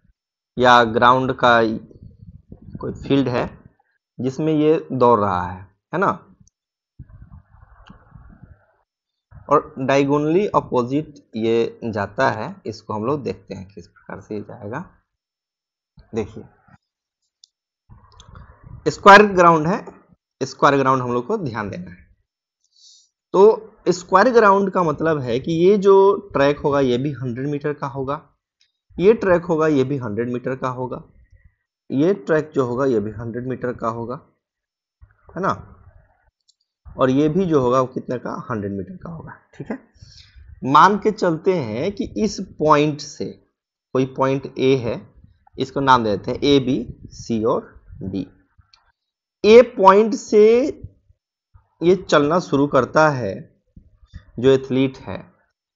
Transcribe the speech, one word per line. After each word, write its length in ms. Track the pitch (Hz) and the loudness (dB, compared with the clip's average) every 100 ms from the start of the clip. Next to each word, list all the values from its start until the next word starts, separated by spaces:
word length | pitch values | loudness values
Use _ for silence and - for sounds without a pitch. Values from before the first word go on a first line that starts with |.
| _ _ _ _ _ - | _ _ _ _ _ 0
या 260 | 123 120 | 6 6
ग्राउंड 480 | 113 113 120 131 131 | 4 4 4 4 0
का 260 | 127 123 117 113 110 - - - - - - _ - - - | 0 4 4 2 -4 -12 -20 -20 -20 -20 -20 _ -20 -20 -14
कोई 120 | 127 | -12
फील्ड 360 | - - 139 123 | -10 -2 -2 0
है 200 | 120 165 - _ _ _ _ _ - | -4 -6 -12 _ _ _ _ _ -8
जिसमें 340 | 123 131 156 | -8 -4 -2
ये 360 | 156 151 160 - | 0 2 0 -2
दौड़ 260 | 131 123 113 | 0 2 4
रहा 260 | 101 90 90 | 0 -2 -6
है, 100 | 92 98 _ - | -12 -18 _ -10
है 60 | 156 | -4
ना, 100 | 185 98 _ _ _ _ _ _ _ _ - - - - _ _ _ _ - - _ - - - - - _ _ _ _ _ _ _ - - | -4 -4 _ _ _ _ _ _ _ _ -20 -20 -20 -20 _ _ _ _ -20 -20 _ -20 -20 -20 -20 -20 _ _ _ _ _ _ _ -16 -2
और 260 | 151 - - | -2 -2 -10
diagonally 640 | 131 139 139 147 151 170 208 151 | -2 0 2 0 0 -2 0 -2
opposite 640 | - 123 120 139 151 - _ 113 | -2 -4 -2 -4 -8 -16 _ -6
ये 440 | 113 117 113 - | -2 0 -2 -6
जाता 460 | 117 104 98 - 135 | -8 -6 -6 -2 -2
है, 240 | 107 127 196 - | -2 -10 -12 -16
इसको 280 | 107 - | -16 -10
हम 100 | 104 | -8
लोग 180 | 113 147 | -6 -6
देखते 320 | 110 101 - | -8 -12 -14
हैं 140 | 95 95 | -16 -16
किस 120 | - - | -20 -20
प्रकार 340 | _ - 85 | _ -18 -18
से 140 | - | -12
ये 60 | 107 | -14
जाएगा। 440 | - 110 104 131 190 _ _ _ _ _ _ _ _ _ _ _ _ | -14 -16 -14 -14 -14 _ _ _ _ _ _ _ _ _ _ _ _
देखिए, 300 | 110 101 - - _ _ _ _ _ _ _ _ _ _ _ _ _ _ - _ _ - - - _ - - 156 | -10 -8 -12 -20 _ _ _ _ _ _ _ _ _ _ _ _ _ _ -20 _ _ -20 -20 -20 _ -20 -8 -8
square 340 | - 208 202 208 | 2 8 10 8
ground 400 | 180 170 165 156 | 6 6 4 0
है, 180 | 233 - - _ _ _ - | -4 -8 -20 _ _ _ -10
square 360 | 131 - 156 139 | -10 0 2 2
ground 260 | 131 131 | 2 0
हम 100 | 123 | -2
लोग 140 | 120 120 | -4 -4
को 100 | 220 | -6
ध्यान 320 | 143 113 101 | -6 -8 -8
देना 200 | 92 90 | -10 -16
है। 60 | 87 _ _ _ _ _ _ _ _ - - _ _ - | -20 _ _ _ _ _ _ _ _ -20 -20 _ _ -4
तो 380 | 175 208 214 - _ - | 4 6 4 -6 _ -4
square 420 | 180 - 190 240 | -4 0 2 4
ground 400 | 233 208 196 196 | 4 4 4 0
का 120 | 190 | -2
मतलब 380 | 165 143 156 151 | -2 -2 -2 -2
है 180 | 123 120 | -2 -4
कि 120 | 131 | -2
ये 240 | 165 180 208 | 2 4 4
जो 380 | 196 196 196 151 - | 6 6 6 2 -4
track 260 | 139 139 147 | 0 0 0
होगा 220 | 151 139 | -2 0
ये 180 | 135 120 | 0 0
भी 140 | 143 | -4
hundred 360 | 120 127 117 143 | -6 -8 -8 -6
meter 240 | 143 147 | -6 -8
का 140 | 143 139 | -8 -10
होगा, 340 | 135 131 151 _ _ _ _ _ _ _ - | -8 -8 -8 _ _ _ _ _ _ _ 0
ये 160 | 185 | 2
track 300 | 226 196 175 | 4 2 0
होगा 220 | 175 160 160 | 0 0 2
ये 180 | 143 | 0
भी 120 | 127 143 | 0 -4
hundred 360 | 123 104 120 | -6 -6 -6
meter 240 | 123 127 131 | -6 -8 -8
का 120 | 131 | -8
होगा, 340 | 127 127 127 - _ _ _ _ _ _ _ - | -8 -10 -12 -16 _ _ _ _ _ _ _ -8
ये 240 | 127 165 | -2 0
track 360 | 202 - 156 143 | -2 -2 -2 -2
जो 120 | 139 120 | -4 -4
होगा 180 | 123 | -2
ये 160 | 135 113 | -2 -2
भी 100 | 104 | -4
hundred 380 | 104 117 117 127 | -10 -12 -10 -10
meter 240 | 123 123 | -8 -8
का 160 | 117 117 | -8 -8
होगा, 320 | 117 117 139 _ _ _ _ _ _ _ _ - _ _ 170 | -8 -10 -14 _ _ _ _ _ _ _ _ -20 _ _ -8
है 60 | |
ना, 100 | 180 104 - - - _ _ _ _ _ _ _ _ _ - 170 | -6 -6 -10 -20 -20 _ _ _ _ _ _ _ _ _ -14 -4
और 120 | 131 | 0
ये 180 | 135 156 | 0 0
भी 180 | 160 185 | 0 0
जो 140 | 151 | 0
होगा 200 | 123 131 | 2 0
वो 60 | 131 | -2
कितने 320 | - - 123 | -6 -10 -10
का, 280 | - - - | -10 -12 -8
hundred 220 | 113 98 | -8 -6
meter 240 | 98 92 - | -8 -12 -14
का 140 | - | -16
होगा, 220 | 80 - - _ - | -16 -16 -20 _ -18
ठीक 140 | 143 | -14
है। 80 | 254 _ _ - - - - - - | -14 _ _ -20 -20 -20 -20 -20 -10
मान 340 | 127 147 180 208 | -2 2 2 2
के 120 | 214 | -4
चलते 440 | - 185 160 185 | -2 -4 -2 -2
हैं 380 | 180 113 110 175 | -4 -4 -6 -8
कि 200 | 202 - - | -8 -10 -6
इस 220 | 214 - 185 - | -6 -6 -14 -4
point 420 | 151 147 151 139 | 0 2 2 -4
से, 300 | - - 107 - _ _ _ _ _ | -12 -12 -12 -14 _ _ _ _ _
कोई 120 | 131 131 | -4 -4
point 480 | 131 135 139 - - | -2 -4 -4 -8 -2
ए 180 | 131 135 | 0 0
है, 240 | 113 147 - _ - _ _ - | -2 -8 -12 _ -20 _ _ -10
इसको 220 | 131 143 | -8 -4
नाम 240 | 135 127 | 2 2
दे 120 | 110 98 | 2 -4
देते 140 | - | -6
हैं 80 | 127 | -4
ए, 160 | 143 139 | 2 2
बी, 380 | 123 165 240 - - | 2 -4 -6 -16 -20
सी 380 | - - 113 | -18 -8 -4
और 380 | 110 185 - - - - | -2 -4 -8 -20 -20 -14
D। 240 | 98 98 - _ _ _ _ _ _ _ _ _ _ _ | -10 -8 -10 _ _ _ _ _ _ _ _ _ _ _
A 180 | 202 233 240 - | 6 8 6 4
point 380 | 190 196 220 | 4 6 4
से 300 | - - 214 214 233 285 - - _ _ _ _ _ _ _ _ - | -2 0 4 6 6 2 -6 -18 _ _ _ _ _ _ _ _ -2
ये 140 | 165 185 | 0 2
चलना 420 | 190 156 147 175 | 2 2 2 -2
शुरू 260 | - 139 143 | -2 -2 2
करता 420 | 139 117 151 156 | 0 0 2 2
है 220 | 135 113 101 - _ _ - _ _ _ - _ - | 0 -6 -8 -14 _ _ -20 _ _ _ -20 _ 0
जो 120 | 131 | 2
athlete 480 | 135 135 131 135 135 | 2 0 -2 -2 -4
है, 180 | - - - _ _ _ _ | -14 -14 -16 _ _ _ _